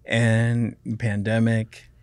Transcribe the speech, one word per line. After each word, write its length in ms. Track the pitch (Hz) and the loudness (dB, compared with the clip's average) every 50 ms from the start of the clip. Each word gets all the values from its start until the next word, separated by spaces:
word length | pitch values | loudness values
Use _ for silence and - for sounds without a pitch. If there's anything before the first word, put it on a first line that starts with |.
| - | -8
And 720 | - - 117 120 113 113 113 117 117 120 120 117 104 - - - 120 113 104 | -2 0 2 2 4 4 2 2 2 0 0 -2 -2 -4 -8 -10 -10 -8 -4
pandemic, 920 | 117 110 101 104 98 110 110 113 113 117 113 110 110 - - - - - - - | -4 -2 -2 -2 -2 0 0 2 2 2 2 0 -2 -6 -10 -20 -20 -20 -20 -20